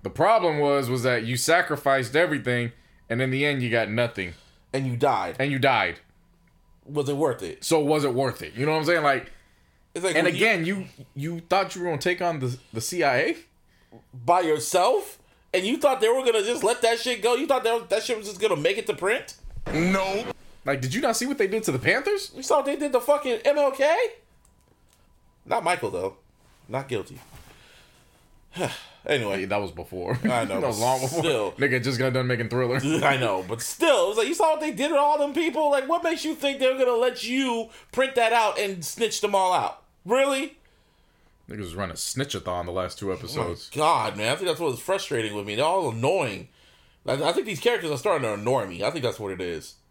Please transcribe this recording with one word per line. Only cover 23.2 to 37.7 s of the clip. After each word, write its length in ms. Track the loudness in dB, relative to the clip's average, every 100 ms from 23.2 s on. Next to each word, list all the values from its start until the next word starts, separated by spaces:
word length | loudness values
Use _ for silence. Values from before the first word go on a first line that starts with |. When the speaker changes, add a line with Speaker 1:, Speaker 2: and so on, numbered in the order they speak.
| 2 0
Speaker 2:
M 140 | 2 4
L 120 | 2
K? 220 | 2 2 2 0 -4 _ _ _ _ _ _ _ _ _ _ _ _ -4
Not 160 | -2
Michael, 280 | 0 -2 -2
though. 260 | -4 -6 -8 _ _ _ _ -8
Not 200 | -8 -4
guilty. 320 | -6 -6 -16 -20 -20 -20 -20 -20 -20 -20 _ _ _ _ -20 _ -6
<sighs> 140 | -6 -6 -16 -14
Anyway. 340 | -2 -2 0 -4
Speaker 1:
Hey, 40 | -2
that 140 | -2
was 120 | -2
before. 440 | -8 -12 -8 -4 -2
Speaker 2:
I 220 | 0 0
know, 160 | 0 -2
Speaker 1:
<laughs> 0 |
That 80 | -2
was 100 | 0
Speaker 2:
but 60 |
Speaker 1:
long 160 | 0 2
before. 180 | 0 0
Speaker 2:
still. 340 | 0 0 -2 0
Speaker 1:
Nigga 240 | 0 2
just 160 | 0 0
got 140 | 0
done 160 | 0 0
making 200 | -2 -2
Thriller. 260 | 0 0 0
Speaker 2:
<laughs> 80 | 0 2
I 120 | 2 2
know, 280 | 0 0 -2
but 120 | -6
still, 440 | -6 0 4 4
it 40 | 4
was 60 | 2
like, 100 | -2
you 60 |
saw 180 | 2 2
what 80 | 2
they 100 | -2
did 200 | -2 0
to 60 | 4
all 220 | 4 2
them 140 | 0
people? 380 | 0 0 2 2
Like, 160 | 2 2
what 160 | 0
makes 200 | 0 -2
you 120 | -4 -2
think 240 | -2 2
they're 180 | 0 2
gonna 140 | 2
let 320 | 4 0 -2
you 460 | -4 0 0 -2 -4